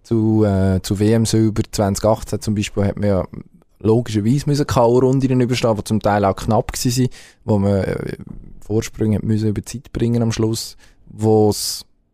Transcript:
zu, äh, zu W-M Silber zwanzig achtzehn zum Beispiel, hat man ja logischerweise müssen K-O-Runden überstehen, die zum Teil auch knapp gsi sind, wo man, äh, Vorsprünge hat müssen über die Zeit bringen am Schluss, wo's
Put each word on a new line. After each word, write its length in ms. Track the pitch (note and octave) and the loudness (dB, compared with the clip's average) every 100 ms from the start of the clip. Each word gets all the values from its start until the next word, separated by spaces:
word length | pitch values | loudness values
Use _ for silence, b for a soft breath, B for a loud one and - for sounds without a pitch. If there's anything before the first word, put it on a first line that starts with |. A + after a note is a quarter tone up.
zu, 420 | - A2+ A2 A2 | -4 0 2 4
äh, 360 | G#2+ G2 F#2+ F#2 | 4 2 2 0
zu 160 | - G2+ | -2 0
W-M 280 | G#2 A2+ A2+ | 2 2 2
Silber 360 | A2 A2 G#2+ - | 2 2 0 -4
zwanzig 340 | - G2+ G2 G#2+ | -2 -2 0 0
achtzehn 340 | A2 - G#2 | 0 -2 -6
zum 140 | - | -2
Beispiel, 300 | G#2 G2+ - | -2 -2 -2
hat 120 | G2+ - | -2 0
man 120 | G#2 | 0
ja 160 | F#2+ - - - _ _ - | 0 -2 -10 -20 _ _ -4
logischerweise 640 | G2+ A2+ A#2+ G#2+ G#2 C#3+ D3 | 0 2 0 0 0 0 0
müssen 180 | C#3+ C#3+ | -2 0
K-O-Runden 720 | - A#2 B2+ B2+ C3+ C3 B2+ | 2 4 4 4 2 2 2
überstehen, 360 | A#2+ B2 A#2+ G#2 | 0 0 0 -2
die 80 | |
zum 160 | - A2 | -2 -2
Teil 240 | G#2+ G#2 | 0 2
auch 120 | G2 F#2 | 0 0
knapp 360 | - G#2 - | 0 0 -2
gsi 180 | - C3 | -4 -2
sind, 200 | B2 B2 B B B | 0 -2 B B B
wo 140 | - G#2+ | -2 0
man, 240 | G2 G2 | 2 0
äh, 320 | - - - - - - - - | -2 -4 -6 -10 -14 -18 -18 -16
Vorsprünge 520 | - G#2+ - - A2 G#2 | -6 -4 -4 -2 -2 0
hat 80 | |
müssen 240 | - G#2+ A2 | 0 -2 -2
über 120 | G2+ | -4
die 40 | - A#2 | -8 -12
Zeit 100 | - | -10
bringen 300 | - A#2 A#2+ | -4 -2 0
am 100 | A2+ | 0
Schluss, 440 | A2 A2+ A2+ - b b b - | 0 -2 -2 -8 b b b -20
wo's 760 | G#2 A2 A2 G#2+ G2+ - - - _ _ | -2 2 4 4 2 -4 -8 -14 _ _